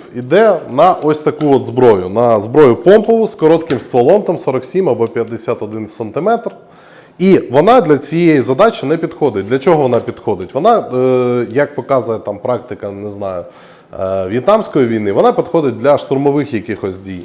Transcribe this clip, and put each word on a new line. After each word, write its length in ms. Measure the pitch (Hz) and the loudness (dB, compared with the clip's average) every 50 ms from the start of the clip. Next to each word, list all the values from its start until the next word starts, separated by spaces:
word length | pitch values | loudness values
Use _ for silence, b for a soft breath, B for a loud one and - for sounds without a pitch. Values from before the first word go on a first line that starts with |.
| - - - | -8 -12 -12
іде 400 | 123 123 123 160 208 226 214 180 151 - 113 | -12 -4 0 2 4 4 4 2 0 -4 -4
на 220 | 117 139 170 185 180 - | 0 2 2 2 2 2
ось 160 | 139 156 151 151 | 0 -2 -2 0
таку 360 | - 151 - - 151 143 135 | -2 -4 -2 0 2 2 2
от 100 | 120 110 | 2 2
зброю, 440 | 113 117 127 127 117 104 92 90 92 | -2 0 4 6 6 6 4 0 -2
на 320 | 98 113 123 120 113 104 | -2 0 2 2 2 2
зброю 360 | 101 113 127 151 147 123 113 | 0 0 4 6 6 6 4
помпову 520 | - - 175 202 220 208 - 226 226 214 202 | 4 4 4 4 6 4 2 0 0 0 -2
з 60 | - | -2
коротким 460 | - 160 156 165 165 165 - 139 110 | 0 2 2 2 2 0 -2 -6 -6
стволом, 420 | - - - 123 123 147 190 214 | -4 -2 0 2 4 4 4 2
там 160 | - 196 175 - | 2 -2 -6 -4
сорок 260 | - 147 127 127 - | -4 -4 -4 -4 -6
сім 240 | - - 185 190 147 | -4 -4 -2 0 0
або 200 | 120 110 117 113 | 0 0 -2 -2
п'ятдесят 540 | - 117 113 107 117 110 - - 113 - | -2 -4 -6 -6 -8 -8 -6 -6 -6 -6
один 260 | 110 104 107 110 107 104 | -8 -10 -10 -10 -10 -12
сантиметр. 640 | - - 117 104 - 143 170 214 233 226 - 202 - - - B B B B B B B B B B - | -12 -12 -12 -8 -8 -4 -2 -2 -2 -2 -4 -10 -14 -14 -20 B B B B B B B B B B 0
І 200 | 180 196 170 120 - - | 2 4 4 4 2 2
вона 300 | 120 143 165 220 254 254 | 2 4 4 6 4 4
для 180 | - 156 147 123 | 4 4 2 0
цієї 420 | - - 160 170 175 165 156 135 | 0 -4 -2 2 2 4 4 2
задачі 460 | 113 123 131 139 214 233 220 - 135 | 2 0 2 2 2 2 2 -2 -4
не 100 | 135 165 | -4 -2
підходить. 500 | 165 165 156 - - 156 127 101 98 95 | -4 -4 -8 -4 -2 -2 -2 -2 -2 -2
Для 120 | 104 131 135 | -2 -4 0
чого 240 | - 185 165 151 | 2 2 2 2
вона 180 | 135 123 117 113 | 2 2 0 0
підходить? 540 | 92 117 - - - 117 101 90 92 - - | -2 -4 -10 -8 -6 -6 -4 -4 -6 -8 -6
Вона, 240 | 135 175 233 233 - | -2 2 2 2 2
е, 680 | - - 127 127 127 131 127 127 123 123 123 123 117 - | 0 -4 -2 -2 0 2 2 0 0 0 -2 -2 -4 -2
як 240 | 110 139 143 143 - | -2 -2 -2 -2 -4
показує 440 | 135 120 - 139 127 110 117 110 98 | -8 -4 -2 -2 -2 0 -2 -6 -6
там 200 | - 104 101 101 | -6 -8 -10 -6
практика, 520 | - 120 123 101 - - 104 - 104 101 | -4 -4 -4 -4 -6 -10 -12 -12 -10 -10
не 200 | 101 101 104 104 | -10 -10 -12 -12
знаю, 340 | 101 104 101 95 92 87 85 87 B B B B B B B _ - - | -10 -10 -8 -8 -8 -8 -10 -14 B B B B B B B _ -8 -6
е, 260 | 95 95 95 95 92 92 | -4 -2 -2 -2 -4 -4
В'єтнамської 580 | 107 123 123 196 214 226 190 - - 147 127 | -4 -2 0 2 0 0 0 -2 0 0 0
війни, 260 | 113 113 107 104 101 | 0 0 -2 -2 0
вона 200 | 101 131 208 247 | 0 2 2 2
підходить 460 | 208 175 - - - 165 147 127 107 107 | 0 0 -4 -2 -2 -2 -2 -2 -4 0
для 200 | 120 143 143 - | 2 2 2 2
штурмових 560 | - - 139 135 139 143 139 147 139 - 117 | 0 -2 -4 0 0 0 0 0 -2 -4 -6
якихось 440 | 104 - - 101 - 104 98 92 92 | -8 -6 -8 -8 -6 -6 -8 -8 -10
дій. 220 | 98 95 92 90 | -12 -12 -12 -12